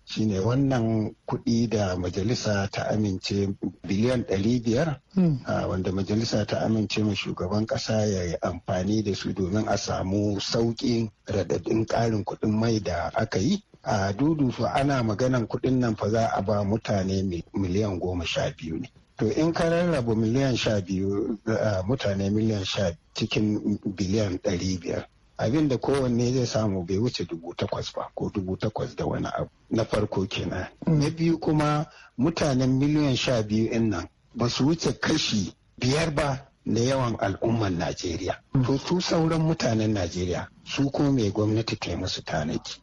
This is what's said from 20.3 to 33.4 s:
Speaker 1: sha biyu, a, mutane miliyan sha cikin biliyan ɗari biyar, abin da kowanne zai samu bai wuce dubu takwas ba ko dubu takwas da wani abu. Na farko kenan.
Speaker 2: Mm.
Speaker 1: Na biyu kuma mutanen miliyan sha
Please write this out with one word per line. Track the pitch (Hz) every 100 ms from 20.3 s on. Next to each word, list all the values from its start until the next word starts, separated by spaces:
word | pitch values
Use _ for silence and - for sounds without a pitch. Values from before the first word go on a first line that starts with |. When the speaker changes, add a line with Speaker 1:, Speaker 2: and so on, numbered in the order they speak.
| 127 135 117
Speaker 1:
sha | 120 104
biyu, | 92 92 98 101 110 107 113
a, | 104 107 95 92
mutane | 131 104 98 98
miliyan | 107 110 104 95
sha | - 95 82 _ -
cikin | 113 - 107 104 107 101 - 95
biliyan | 92 110 104 90
ɗari | 104 90 92 92
biyar, | 82 85 - _ _ -
abin | 110 151 151
da | 120
kowanne | - 139 127 120 120
zai | 131 120
samu | 113 107 95 87
bai | 95
wuce | 123 - 87
dubu | 82 85 -
takwas | 98 - - -
ba | -
ko | - -
dubu | 104 92 92
takwas | 110 - 76 -
da | 76
wani | 71 -
abu. | - - - -
Na | 80 113
farko | - 104 - 98
kenan. | - 90 90 92 - -
Speaker 2:
Mm. | 151
Speaker 1:
Na | 147
biyu | 160 165 160
kuma | - 156 151 151 156 - - -
mutanen | 147 165 160 127 131 131
miliyan | 143 151 147 123
sha | - 120